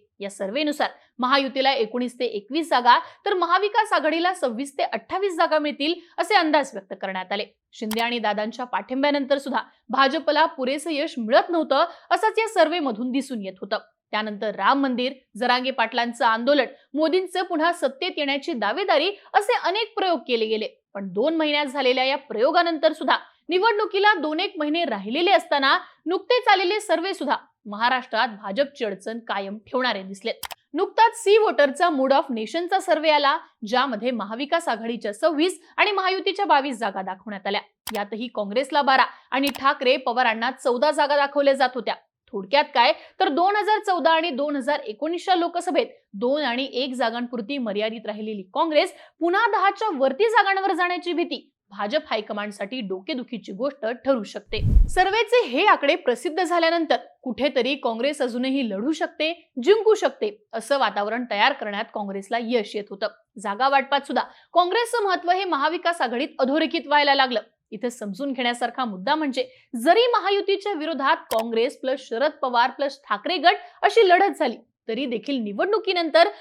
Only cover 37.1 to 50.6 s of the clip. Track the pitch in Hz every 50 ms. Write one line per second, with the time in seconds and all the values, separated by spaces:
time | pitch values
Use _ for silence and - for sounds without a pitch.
37.1 | 185 196 _ 220 202 190 - 196 202 202 - - _ _ _ - 214 208 202 202
38.1 | 233 208 240 247 - 214 208 196 208 247 285 277 311 294 277 277 262 254 240 -
39.1 | - - _ _ - 262 277 277 247 - 262 269 294 285 277 247 254 254 254 254
40.1 | 233 247 254 233 220 220 233 254 262 - - 269 240 247 254 302 302 302 294 277
41.1 | 294 285 277 277 285 294 285 277 269 262 262 254 254 254 208 - 190 - _ _
42.1 | _ _ _ _ - 202 190 - - 285 302 294 - 254 240 277 320 - - -
43.1 | _ - 381 - 277 294 349 392 403 427 392 392 427 415 415 403 370 349 262 320
44.1 | 330 320 320 349 277 233 285 302 294 285 240 277 294 285 - - 214 214 285 320
45.1 | 339 349 - 403 370 349 339 339 339 349 349 370 285 311 240 - - - _ _
46.1 | - 196 226 247 277 302 294 254 233 247 277 262 - 240 269 285 254 240 254 226
47.1 | 226 240 247 240 247 233 202 202 285 285 247 220 196 202 214 226 226 233 233 214
48.1 | 202 208 214 214 220 202 185 185 - 269 320 330 302 294 359 370 - - - -
49.1 | _ _ 311 339 359 403 453 415 415 392 370 403 392 392 440 415 339 254 269 262
50.1 | 262 277 415 466 440 466 403 392 392 392